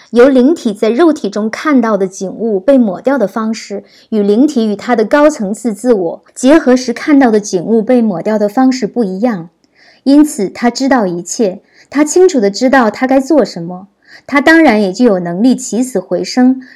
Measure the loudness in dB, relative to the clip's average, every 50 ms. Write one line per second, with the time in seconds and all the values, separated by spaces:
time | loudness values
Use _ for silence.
0 | -14 _ 2 4 4 4 4 4 4 2 2 0 -2 -6 -4 -2 -2 -2 0 2
1 | 2 2 2 0 -4 -6 -6 -4 -6 -6 -6 -6 -2 0 0 2 2 0 0 -2
2 | -2 -4 -6 -8 -12 -10 -8 -6 -6 -4 -4 -2 0 2 2 2 2 0 -2 -4
3 | -4 -2 -2 0 -2 -2 -4 -4 -6 -6 -6 -8 -10 -12 -14 -14 -14 _ _ -20
4 | _ -6 -2 0 0 2 2 2 2 2 0 0 -2 -2 -4 -4 -4 -2 -2 -2
5 | 0 0 2 4 4 2 2 0 -6 -6 -6 -6 -6 -6 -6 -4 0 0 0 0
6 | 0 -4 -6 -10 _ _ _ -2 2 4 4 4 4 2 0 0 0 -4 -8 -6
7 | -2 2 2 4 4 4 2 0 -2 -2 -6 -4 -2 0 -2 0 0 2 0 2
8 | 2 0 -2 -4 -4 -2 -2 0 -2 -2 0 0 0 0 0 -2 -4 -4 -4 -4
9 | -4 -4 -4 -2 -2 -2 -2 -4 -10 -14 _ _ _ _ _ _ _ _ _ _
10 | 0 2 4 4 4 2 0 -4 -6 -6 -4 -2 -2 -2 -2 -2 -2 0 0 0
11 | 0 -2 -4 -6 -8 -8 -4 -2 -2 -2 -4 -6 _ _ _ _ _ -6 -2 -2
12 | 0 0 2 4 4 4 2 2 0 -2 -2 0 0 2 2 2 2 2 0 -2
13 | -2 0 0 0 2 2 2 0 0 0 -4 -10 -12 -12 -12 -14 -18 -20 _ _
14 | _ _ -20 -20 _ -4 -2 0 2 4 4 4 4 4 2 2 0 -2 0 2
15 | 2 2 2 2 -2 -4 -2 0 0 0 0 0 -4 -6 -4 -4 -4 -4 -4 -6
16 | -4 -4 -4 -6 -4 -4 0 2 2 2 2 -2 -6 -18 -20